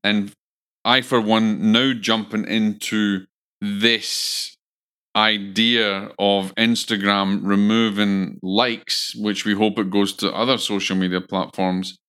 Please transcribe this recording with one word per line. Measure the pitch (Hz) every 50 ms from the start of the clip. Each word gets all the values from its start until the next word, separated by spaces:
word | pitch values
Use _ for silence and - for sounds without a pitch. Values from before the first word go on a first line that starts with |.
| -
And | 104 104 104 98 101 - _ _ _ _ _ _ _ _ _ _
I, | 110 123 131
for | 123 - 131 120
one, | 110 104 110 110 113 110 107 - 107 110
now | 110 117 127 135 131
jumping | 113 98 113 113 110 104 - 113 110 104
into | - 110 113 110 107 101 - - - 110 107 104 101 98 95 95 _ _ _ _ _ _ _
this | 101 101 101 101 107 117 117 110 - - - - - - - - - - - _ _ _ _ _ _ _ _ _ _ _ _
idea | 107 107 110 107 101 98 98 95 107 113 117 120 117 110 104 98 98 101 - - -
of | 101 101 101 98 95 95 -
Instagram | - 113 113 117 110 - - 117 101 98 101 101 101 98 95 101 - 95
removing | 98 101 98 104 104 110 113 113 110 101 101 104 101 98 98 92 - - -
likes, | - 92 95 107 123 123 117 113 - - - - - - -
which | 120 107 107 101 101 -
we | 107 101
hope | 101 107 110 98 113
it | 104 95
goes | 95 101 101 98 -
to | - - 98
other | - 92 113 127 131 110
social | - - 107 98 - - 95
media | 95 92 90 90 90
platforms | 92 - 98 95 87 - - - 95 92 92 92 90 - - _ _